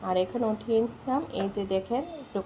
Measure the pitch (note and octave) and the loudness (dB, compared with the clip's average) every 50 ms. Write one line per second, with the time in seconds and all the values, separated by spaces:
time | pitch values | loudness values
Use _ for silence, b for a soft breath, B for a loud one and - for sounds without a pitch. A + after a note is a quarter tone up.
0 | - F#3+ F#3 F#3 F#3 F#3 - B3 B3 A3 G#3+ G#3 - A#3 A3+ A3+ A3+ A#3 - - | 0 2 2 2 2 2 0 0 2 2 0 -2 0 2 4 4 4 2 -2 -6
1 | - C4+ B3+ C#4 D#4+ - - - G3 G3 G3 G#3 G3 G3 G3 F#3+ F#3+ - A#3 B3 | -2 0 0 0 0 -2 -2 -2 -2 0 0 -2 -2 0 0 0 0 0 -2 -2
2 | D4+ F4 E4+ D#4 C4 - - G3+ F#3+ | -2 -4 -8 -12 -14 -6 -4 -2 2